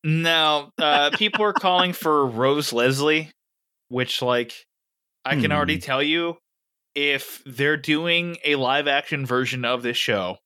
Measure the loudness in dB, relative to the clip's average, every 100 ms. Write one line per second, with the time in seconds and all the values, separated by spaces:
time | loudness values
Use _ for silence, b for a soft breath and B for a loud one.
0 | 0 0 2 2 4 0 -2 -2 2 4
1 | 2 2 0 2 0 2 2 2 2 0
2 | 0 2 2 2 2 2 0 2 2 2
3 | 2 2 -2 _ _ _ _ _ _ -4
4 | -4 -2 0 0 -2 -10 _ _ _ _
5 | _ _ -2 0 2 2 0 -2 -2 -2
6 | 0 0 -2 -6 _ _ _ _ _ -4
7 | 0 -2 -4 -16 -16 -2 0 0 0 -2
8 | 0 -2 -2 -6 -2 0 0 0 0 -2
9 | -2 -6 -2 -2 -2 -4 -4 -2 -2 -4
10 | -2 -2 -2 -8